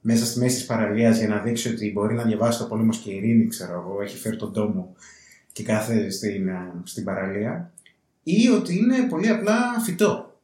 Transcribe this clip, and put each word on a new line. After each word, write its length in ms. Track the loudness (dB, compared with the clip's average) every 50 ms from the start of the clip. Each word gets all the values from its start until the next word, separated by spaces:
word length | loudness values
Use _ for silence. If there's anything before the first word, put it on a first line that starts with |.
μέσα 240 | _ 4 2 2 2
στη 120 | 0 0 0
μέση 160 | 2 2 2
της 120 | 0 -2
παραλίας 520 | -2 -2 0 0 0 2 4 6 6 6 4
για 100 | 4 0
να 100 | 0 0
δείξει 300 | 0 -2 -4 -2 -2 -4
ότι 240 | -4 -2 -4 -4 -2
μπορεί 220 | 0 0 0 0
να 80 | 0 0
διαβάσει 360 | 0 0 2 2 0 0 0
το 60 | -4
Πόλεμος 340 | -4 -2 2 2 2 2 0
και 120 | -4 -8
η 60 | -8
Ειρήνη, 300 | -2 0 4 6 6 4 4
ξέρω 240 | 0 -6 -10 -8 -8 -8 -8
εγώ, 160 | -8 -6 -6 -6
έχει 140 | -8 -8
φέρει 200 | -8 -6 -6 -6
τον 160 | -6 -6 -6 -2
τόμο 420 | -2 0 0 -2 -4 -6 -8 -14 _ -20 -20 -20 -20 -20 -20 -20 _ _ _ -14
και 100 | -12 -4
κάθεται 480 | 0 0 0 0 2 0 0 0 0
στην, 380 | -4 -4 -4 -4 -2 -2 -2 -4
ε, 240 | -4 -4 -8 -10 -10 -12 -12
στην 200 | -10 -10 -8 -6
παραλία, 680 | -6 -4 -4 -4 -4 -4 -4 -4 -4 -4 -6 -8 -12 _ -20 _ _ _ _ _ _ _ _ _
ή 260 | 0 2 4 6 6
ότι 280 | 4 4 2 0 0
είναι 260 | 2 4 4 4 2 2 0
πολύ 200 | 0 0 2 2
απλά 280 | 2 2 2 2 2 2 2 0 -2 -2 -2
φυτό. 460 | -4 0 2 2 2 2 -2 -8 -14 -20 _